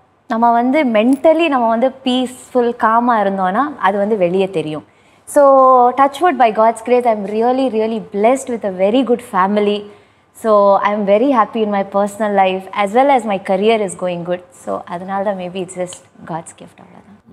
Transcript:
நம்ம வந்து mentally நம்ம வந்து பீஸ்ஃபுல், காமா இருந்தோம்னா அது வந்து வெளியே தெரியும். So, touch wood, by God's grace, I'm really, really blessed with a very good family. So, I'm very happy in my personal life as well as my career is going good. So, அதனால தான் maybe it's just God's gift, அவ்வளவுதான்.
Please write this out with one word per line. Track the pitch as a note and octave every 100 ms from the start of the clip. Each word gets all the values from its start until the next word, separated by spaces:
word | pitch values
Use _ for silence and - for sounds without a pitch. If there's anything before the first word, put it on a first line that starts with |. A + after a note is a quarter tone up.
| _ _ -
நம்ம | A3+ A#3
வந்து | A#3 B3 C#4+
mentally | C#4 G#3+ A#3 C4+ E4 D#4+ E4
நம்ம | C4+ A3+
வந்து | A3+ C4 C4
பீஸ்ஃபுல், | - B3+ B3 B3 - B3+ A#3+ A#3+
காமா | A3+ A3+ A#3+ A3+
இருந்தோம்னா | G3 G3 F#3 G3+ C#4+ C4+
அது | F#3 G3+
வந்து | G3+ G#3+
வெளியே | F3 F#3 F#3+
தெரியும். | F#3+ D#3 D3+ - _ _ _
So, | - D4 C#4 C4+ C4 B3+ A#3+
touch | B3+ C#4 C#4
wood, | F4+ C4
by | A#3+
God's | G#3+ A3 A#3
grace, | - B3 A#3+
I'm | G#3+ G3
really, | G#3+ A#3+ B3+ C4 A3
really | A3 A3+ F3
blessed | G3+ G#3+ C4+ C4+
with | A#3
a | G#3 F3+
very | G3 A#3+
good | B3 A#3+ -
family. | G3 F#3+ G#3 G#3 G#3 G#3 - _ _ _ -
So, | A3+ G#3 G3+ G3
I'm | G3+ G#3 G3
very | G#3 C4+ B3+
happy | G3+ A#3
in | G#3+
my | G3+
personal | G3 G3 G3+ G3+ G#3+
life | G3+ F#3+ F#3 F#3
as | - G3+
well | A3 C#4
as | C4+
my | A3+ G3
career | F#3+ F#3+ G#3+ A3+ G3
is | F3
going | F3+ F3
good. | E3+ F3+ F3+
So, | - - F#3+
அதனால | - F3+ F#3 G3
தான் | G3 F#3+
maybe | F3+ F#3
it's | F3+ F3+
just | F3+ - _ _ E3+
God's | E3 E3+ -
gift, | - -
அவ்வளவுதான். | - - - - _